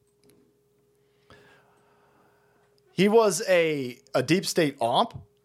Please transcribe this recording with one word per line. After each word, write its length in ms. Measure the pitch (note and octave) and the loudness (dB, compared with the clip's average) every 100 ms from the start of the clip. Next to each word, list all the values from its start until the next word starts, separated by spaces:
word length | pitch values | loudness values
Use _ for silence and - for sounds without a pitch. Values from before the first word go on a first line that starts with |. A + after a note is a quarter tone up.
| _ _ _ _ _ _ _ _ _ _ _ _ _ - _ _ _ _ _ _ _ _ _ _ _ _ _ _ _ | _ _ _ _ _ _ _ _ _ _ _ _ _ -20 _ _ _ _ _ _ _ _ _ _ _ _ _ _ _
he 160 | - G3+ | 0 2
was 340 | A3+ G#3+ E3+ A3 | 4 2 0 0
a, 500 | F3+ E3 D3 B2 A#2+ _ | 0 0 -4 -8 -12 _
a 80 | C#3+ | -4
deep 220 | A#2 F#3 | 0 -2
state 320 | - - D3+ - | -2 -2 -2 -2
op, 380 | A#2 D3 A#3 - - _ | -2 0 -2 -6 -20 _